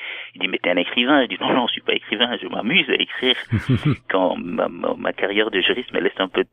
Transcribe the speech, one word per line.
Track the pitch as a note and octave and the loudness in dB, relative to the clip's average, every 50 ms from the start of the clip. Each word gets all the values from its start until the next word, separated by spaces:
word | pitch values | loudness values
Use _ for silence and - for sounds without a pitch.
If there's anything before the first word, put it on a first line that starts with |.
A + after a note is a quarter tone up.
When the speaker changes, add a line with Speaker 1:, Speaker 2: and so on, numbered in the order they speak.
| - - - - - - - | -14 -12 -12 -12 -14 -16 -10
Speaker 1:
Il | E2 F2 | -6 -6
dit, « | F#2+ F#2 | -4 -4
Mais | - | -2
t'es | - F2 | -2 0
un | F2+ | 0
écrivain. » | F2 F2 - - A#2+ A#2+ B2 D3+ C#3+ B2+ | 2 0 0 0 0 2 4 4 4 4
Je | G#2 | 2
dis, « | F#2 - | 0 -2
Non, | - B2+ - | -2 0 2
non, | C3 A#2+ | 2 2
je | A2 - | 0 -2
suis | - - | -4 -2
pas | - C#3+ | -2 -2
écrivain, | - - - - G#2 A#2+ A#2+ A#2+ - | -2 -2 -4 -2 0 0 0 -2 -4
je | F#2+ | -6
m'amuse | F#2 - - G2+ A2+ E3 F#3+ D3+ - | -6 -6 -4 -2 0 2 2 2 2
à | G2+ | 2
écrire | - F#2 - - - B2 B2+ B2 - - - | 0 0 -2 -4 -2 0 0 0 0 -2 -2
Speaker 2:
<laughs> | A2+ G#2 - - C3 G#2+ - D3+ C3 - - - | -2 0 2 2 2 2 2 2 0 0 -2 -2
Speaker 1:
quand | - F#2+ F#2 F2+ F2+ | 0 2 2 2 2
ma, | F2 F2 F2 F#2 F#2 F#2 F2 | 0 -4 -4 -2 -2 -2 -2
ma, | E2+ E2+ E2+ E2 F2 | -2 -2 -4 -4 -2
ma | F2 F2+ F2+ F2+ | -2 -4 -4 -2
carrière | - G2 F#2+ G2+ G#2 G#2+ A2 | -2 -2 0 2 2 2 2
de | G#2 F#2+ | 2 2
juriste | F2 - F#2+ A#2+ B2+ - - | 2 2 0 -2 -4 -4 -2
me | F#2 | 0
laisse | F2+ F#2+ - - | 0 0 0 0
un | F#2+ F#2 | -2 0
peu | - F#2+ F#2 | 0 0 0
de | - | 0